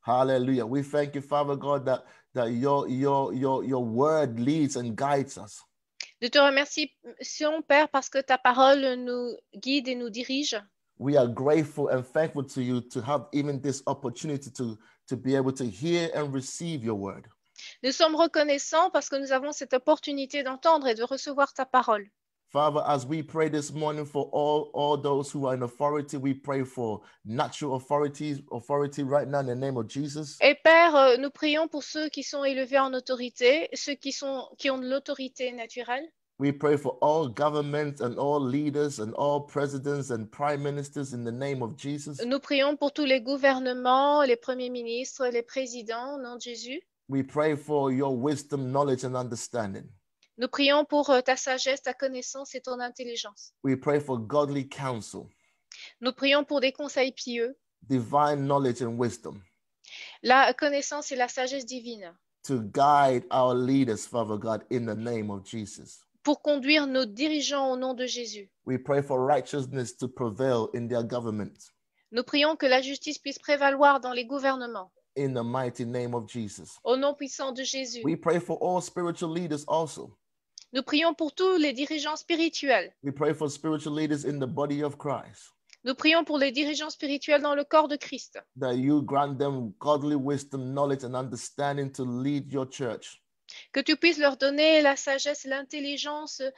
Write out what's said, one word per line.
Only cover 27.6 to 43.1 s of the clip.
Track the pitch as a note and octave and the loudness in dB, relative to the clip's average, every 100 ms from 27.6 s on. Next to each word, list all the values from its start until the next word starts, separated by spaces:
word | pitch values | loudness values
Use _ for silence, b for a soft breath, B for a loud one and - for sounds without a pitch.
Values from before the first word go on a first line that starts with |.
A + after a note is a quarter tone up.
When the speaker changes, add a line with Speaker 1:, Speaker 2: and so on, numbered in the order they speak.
| D3+ C3 | -4 -4
Speaker 1:
authorities, | - D3 D3 C#3+ D3+ C#3 - | 0 0 0 -2 -6 -6 -8
authority | A#2+ - C#3+ C#3+ C#3+ | -12 -2 0 0 -2
right | C3+ C#3+ C3 | 0 0 2
now | C#3+ | -2
in | C3 | -2
the | B2 | -2
name | C3+ B2+ | -2 -2
of | G#2+ | -4
Jesus. | C#3 D3 D3 D3 - | -6 -6 -6 -10 4
Speaker 2:
Et | C4+ D4 | 4 6
Père, | D#4+ E4 E4+ D4 | 8 8 8 8
euh, | C4+ B3 | 8 6
nous | C#4 | 0
prions | - D4+ D4+ D#4+ | -2 0 2 0
pour | D4 | -4
ceux | - D#4 D#4 | -6 -6 -4
qui | - | -6
sont | C4 C#4+ C#4 | -8 -2 0
élevés | C4 B3+ C4+ | 0 2 2
en | C4+ | 2
autorité, | B3+ B3+ B3+ B3 - B3 D4+ - | -2 -4 -4 -4 2 4 4 2
ceux | B3+ - C#4 | -6 -6 -6
qui | C#4 | -6
sont, | - C#4 C4+ - - | -6 -6 -6 -8 -4
qui | C#4 | -2
ont | C4 | -2
de | B3+ | -2
l'autorité | C#4 C4+ C#4 C4 - B3 | -4 -4 -8 -8 -6 -8
naturelle. | A#3+ A3+ B3 A#3+ B3+ D#4+ _ _ - | -6 -10 -10 -6 -6 -6 _ _ -2
Speaker 1:
We | C#3 | -2
pray | C#3+ D3 D3 | 0 2 2
for | C#3+ - | 0 0
all | D3 D#3+ C#3 | 2 2 0
governments | G#2 D3 D3+ C#3+ D3 D3+ C#3+ | 0 0 0 -2 -2 -4 -4
and | A#2+ G#2+ | -4 -2
all | C#3 D3 | 0 0
leaders | C3 C#3+ D3+ C#3 D3 B2 | 0 0 0 0 -2 -2
and | G#2+ - | -6 -2
all | C#3+ C#3+ | 0 0
presidents | C#3+ C#3+ C#3 C#3 C3+ C#3+ C3+ | -2 -4 -2 -4 -4 -4 -4
and | A2+ G#2+ | -6 -6
prime | - D3 C#3+ | -4 -2 -2
ministers | C#3+ C#3+ C#3+ D3 C3+ | -4 -6 -8 -8 -8
in | B2 A#2 | -6 -6
the | |
name | A#2+ C#3 C3 | -6 -4 -4
of | A2+ - | -6 -8
Jesus. | C#3 D3 D3 C#3+ A#3+ | -8 -8 -8 -8 -4
Speaker 2:
Nous | C4+ | -4
prions | - C#4+ C#4 D4 | 0 2 2 2
pour | C#4+ | -2
tous | D4 | 0
les | C#4+ | 2